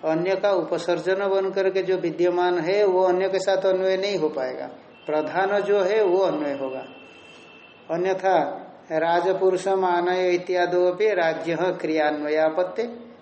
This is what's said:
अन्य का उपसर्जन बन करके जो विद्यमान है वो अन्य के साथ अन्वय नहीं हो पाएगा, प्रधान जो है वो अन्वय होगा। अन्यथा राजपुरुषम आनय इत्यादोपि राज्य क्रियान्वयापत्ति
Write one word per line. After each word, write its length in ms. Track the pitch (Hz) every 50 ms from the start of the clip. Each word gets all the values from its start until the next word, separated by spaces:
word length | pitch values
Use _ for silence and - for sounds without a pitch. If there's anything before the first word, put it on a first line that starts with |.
| -
अन्य 300 | 156 160 165 175 190 196
का 160 | 190 - 202
उपसर्जन 760 | 196 180 160 - 175 156 - - 175 165 - 180 190 190 202
बन 240 | 196 190 196 196 190
करके 300 | 190 196 190 190 185 190
जो 160 | 180 175 185
विद्यमान 640 | 180 185 170 165 160 175 180 175 180 180 180 180 175
है 260 | 156 170 196 208 208
वो 160 | 196 180 180 185
अन्य 260 | 185 180 180 190 190
के 100 | 190 185
साथ 180 | 185 202 190
अन्वय 400 | 190 190 190 185 185 185 190 190
नहीं 200 | 185 190 202 202
हो 120 | 175 156 151
पाएगा, 360 | 147 139 131 127 127 127 135 135 - - - - - - -
प्रधान 560 | - 151 156 147 135 143 175 196 196 202 202
जो 200 | 196 202 202 202
है 220 | 190 180 208 220 214
वो 140 | 185 175
अन्वय 340 | 190 196 175 151 151 151 143
होगा। 340 | 139 135 135 131 127 131 131 - - - - - - - - - - - - - - - - - - - - -
अन्यथा 720 | 160 170 180 190 190 190 185 190 185 170 143 143 - - - - - - - -
राजपुरुषम 960 | 160 160 160 170 170 175 175 190 185 185 190 190 185 180 185 190 196 190 190
आनय 440 | 180 175 175 175 175 180 185 185 180
इत्यादोपि 760 | 175 175 175 - 180 180 175 175 180 180 180 180 180 180 208
राज्य 500 | 220 208 180 170 160 160 160 156 165 165 156
क्रियान्वयापत्ति 1200 | 175 185 170 170 - 156 156 156 151 151 151 147 147 147 151 156 156 156 156 175 180 180 - - 226 240 - - - - - -